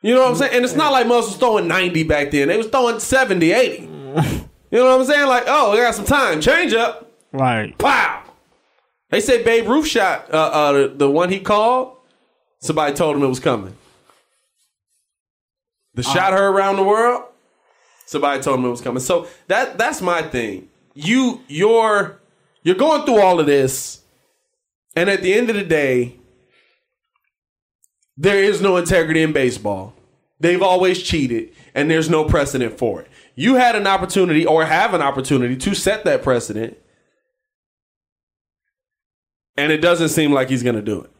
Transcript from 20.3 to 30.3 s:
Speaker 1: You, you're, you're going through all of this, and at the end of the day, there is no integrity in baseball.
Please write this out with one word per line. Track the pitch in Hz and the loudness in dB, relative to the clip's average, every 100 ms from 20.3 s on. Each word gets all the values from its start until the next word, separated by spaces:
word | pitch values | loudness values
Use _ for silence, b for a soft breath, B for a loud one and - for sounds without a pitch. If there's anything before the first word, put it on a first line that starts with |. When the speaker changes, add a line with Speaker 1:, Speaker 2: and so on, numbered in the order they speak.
| 127 113 95 - _ _ | -6 -6 -8 -16 _ _
Speaker 1:
You, | - 151 247 254 - - | -10 -2 0 0 -4 -12
you're, | 147 202 226 220 208 196 - _ _ _ _ | -2 2 2 2 0 -2 -8 _ _ _ _
you're | - | -2
going | 185 233 202 196 | 2 2 2 2
through | 226 | 4
all | 190 175 | 4 4
of | 147 | 2
this, | 139 131 - - - _ _ _ _ _ _ _ _ _ | 2 2 -4 -12 -16 _ _ _ _ _ _ _ _ _
and | - 180 | -4 -2
at | 196 | 0
the | 180 | 0
end | 208 240 | 0 0
of | 214 | -2
the | |
day, | 185 156 143 123 120 - _ _ _ _ _ _ _ _ _ _ _ _ _ _ _ _ _ _ _ - | -2 0 2 0 -2 -8 _ _ _ _ _ _ _ _ _ _ _ _ _ _ _ _ _ _ _ -2
there | 165 202 | 0 2
is | 196 202 | 2 2
no | 196 180 | 2 0
integrity | 170 185 160 160 | 2 0 2 0
in | 160 | 0
baseball. | 147 127 - 104 98 98 - _ _ _ | 2 0 -2 -6 -8 -10 -20 _ _ _